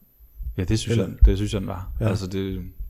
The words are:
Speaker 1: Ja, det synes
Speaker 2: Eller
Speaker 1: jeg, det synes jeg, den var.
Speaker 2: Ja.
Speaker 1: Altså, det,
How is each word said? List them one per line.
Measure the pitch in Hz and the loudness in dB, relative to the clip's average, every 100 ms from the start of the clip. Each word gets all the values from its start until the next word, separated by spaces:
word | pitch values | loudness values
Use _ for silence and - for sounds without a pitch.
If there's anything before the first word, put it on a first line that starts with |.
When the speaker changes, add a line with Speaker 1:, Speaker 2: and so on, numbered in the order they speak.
| _ _ - - - - | _ _ -20 -10 -8 -4
Speaker 1:
Ja, | |
det | 90 110 | 0 0
synes | - 117 | 2 0
Speaker 2:
Eller | 95 | 0
Speaker 1:
jeg, | - - | 6 6
det | 98 | 6
synes | 104 | 0
jeg, | 110 | -2
den | 98 | -4
var. | 92 95 - | -8 -8 -2
Speaker 2:
Ja. | 107 | 0
Speaker 1:
Altså, | 92 92 | 0 -2
det, | 95 95 92 92 - | -4 -4 -6 -8 -12